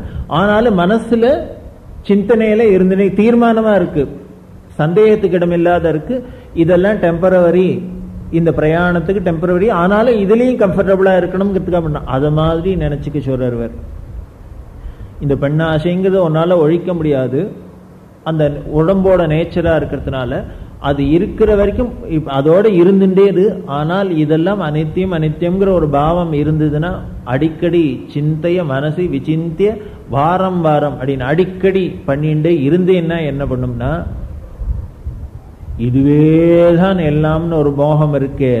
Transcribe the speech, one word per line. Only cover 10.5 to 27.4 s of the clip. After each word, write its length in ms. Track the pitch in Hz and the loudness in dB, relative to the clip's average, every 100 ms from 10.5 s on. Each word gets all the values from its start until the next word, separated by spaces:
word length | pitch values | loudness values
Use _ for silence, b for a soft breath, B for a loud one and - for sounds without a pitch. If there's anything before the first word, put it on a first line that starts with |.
| 240 | 2
கம்ஃபர்டபுளா 520 | 202 196 185 190 190 185 | 0 0 2 2 4 2
இருக்கணுங்கிறதுக்காக 680 | 180 185 202 185 170 175 | 0 -2 -2 -2 -2 -2
பண்ண, 220 | 165 147 131 | -2 -4 -4
அதை 220 | 131 147 | -2 0
மாதிரி 380 | 151 160 165 180 180 | 2 0 0 -2 -2
நினைச்சுக்க 420 | 151 143 147 147 | -2 -4 -6 -6
சொல்றார் 340 | 135 127 127 117 | -4 -2 -2 -4
இவர். 180 | 113 - - - - - - - - - - - B B B - | -6 -10 -16 -16 -14 -14 -16 -18 -20 -20 -20 -16 B B B -8
இந்த 140 | 143 139 | -2 0
பெண்ணாசைங்கிறத 840 | 139 151 160 156 170 180 190 190 | 0 0 0 -2 -2 -2 0 2
உன்னால 360 | 170 156 165 185 | 2 2 2 2
ஒழிக்க 340 | 151 170 180 175 | 4 2 -2 -4
முடியாது, 460 | 156 135 127 131 202 - - - - - - - 160 | 0 0 0 -2 -4 -8 -18 -20 -20 -20 -20 -14 -6
அந்த 200 | 160 147 143 - | 0 0 -2 -4
உடம்போட 500 | 151 160 196 185 180 165 | 0 2 2 4 2 2
நேச்சரா 480 | 156 170 180 165 160 | 0 -2 -2 0 0
இருக்கிறதுனால 680 | 147 139 143 135 123 151 226 B B - | -2 -6 -6 -6 -4 -6 -8 B B -8
அது 220 | 143 143 139 | -4 0 2
இருக்கிற 420 | 165 202 - 214 | 2 0 0 2
வரைக்கும் 360 | 208 202 - 240 - - | 2 2 0 -4 -6 -6
இப்ப 200 | 160 143 | -4 -2
அதோட 360 | 135 143 175 220 | 0 4 4 4
இருந்துட்டே 520 | 180 175 196 190 185 196 | 4 4 4 4 4 4
இரு. 200 | 180 208 185 - | 4 0 -2 -6
ஆனால் 400 | 143 151 185 196 160 | -4 -2 -2 -2 0
இதெல்லாம் 460 | 151 156 175 208 | 0 2 0 -2
அனித்தியம் 520 | 156 151 156 160 185 170 | -2 -2 -4 -2 -2 -2
அனித்தியம்ங்கிற 540 | 156 151 175 190 196 | -2 -2 -2 0 2
ஒரு 140 | 180 156 | 2 2
பாவம் 460 | 139 151 175 170 147 | 0 0 0 -2 -2
இருந்ததுன்னா, 560 | 151 156 151 147 170 185 - - - | 0 0 0 0 -4 -6 -10 -14 -4
அடிக்கடி 580 | 131 | -2